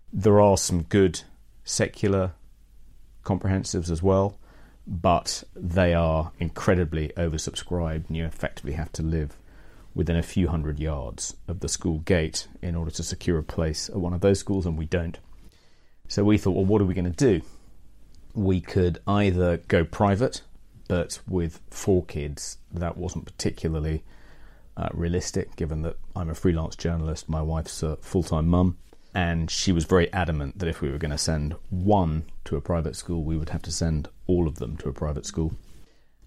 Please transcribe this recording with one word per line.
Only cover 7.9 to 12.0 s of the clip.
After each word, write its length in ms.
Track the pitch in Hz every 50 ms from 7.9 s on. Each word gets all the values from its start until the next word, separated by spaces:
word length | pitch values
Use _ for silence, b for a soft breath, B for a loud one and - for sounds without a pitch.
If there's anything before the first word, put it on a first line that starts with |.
| 80 80 80 -
and 100 | 82 80
you 80 | 82
effectively 480 | 80 - - - - - - - - 71
have 180 | 80 80 - -
to 100 | - 80
live 340 | 80 82 80 76 73 - - b b b b b b b b b b b
within 220 | - 80 80 85 85
a 60 | 82
few 260 | - - 98 90 76
hundred 320 | 80 82 73 76 76 73
yards 560 | 78 78 76 67 64 57 - - - - - - - -
of 140 | 87 92
the 80 | - -
school 300 | - - - 92 80
gate 480 | 78